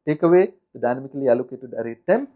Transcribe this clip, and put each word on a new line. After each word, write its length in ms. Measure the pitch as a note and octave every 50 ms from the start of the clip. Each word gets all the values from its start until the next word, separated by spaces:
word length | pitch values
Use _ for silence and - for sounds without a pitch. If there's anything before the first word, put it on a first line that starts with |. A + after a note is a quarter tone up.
| _
take 160 | D3+ D3+ D3
away 300 | - E3 F3 F3+ F#3+ F#3+ - _ _ _ _
the 80 | C3
dynamically 480 | A#2 A#2+ B2 C3 C3+ C3+ C#3 C#3+ C3+ C3
allocated 440 | A#2+ A#2+ B2+ - C3+ A#2+ C3 A#2+ A#2 A2+
array 160 | A2+ A#2 A#2 - _
temp, 240 | - F#3 A#3+ C#4+ - _